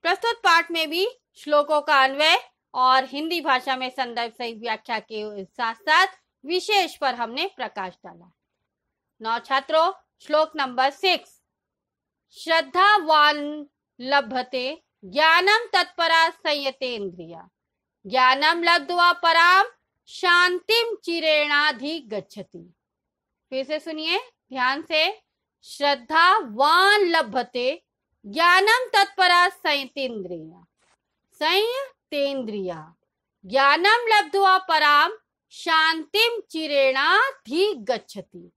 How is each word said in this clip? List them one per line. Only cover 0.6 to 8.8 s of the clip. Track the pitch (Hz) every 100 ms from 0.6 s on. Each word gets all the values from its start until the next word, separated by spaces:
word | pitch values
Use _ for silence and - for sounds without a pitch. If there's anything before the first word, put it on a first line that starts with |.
| 330
में | 330 320
भी | 330 415 508 _ _
श्लोकों | 294 294 294 302
का | 294 285
अन्वय | 262 277 311 349 - _ _
और | - 254 262 262
हिंदी | 277 320 339
भाषा | 302 254 254 262
में | 254
संदर्भ | 262 247 240 233
सहित | _ 240 226
व्याख्या | 233 220 - 220
के | 208 220 214 208 190
साथ | - 226 226
साथ | - 320 381 - _ _ 269
विशेष | 359 359 415 330 -
पर | 277 240
हमने | 226 254 370 _
प्रकाश | 226 208 185
डाला। | - 185 170 175 _ _ _ _ _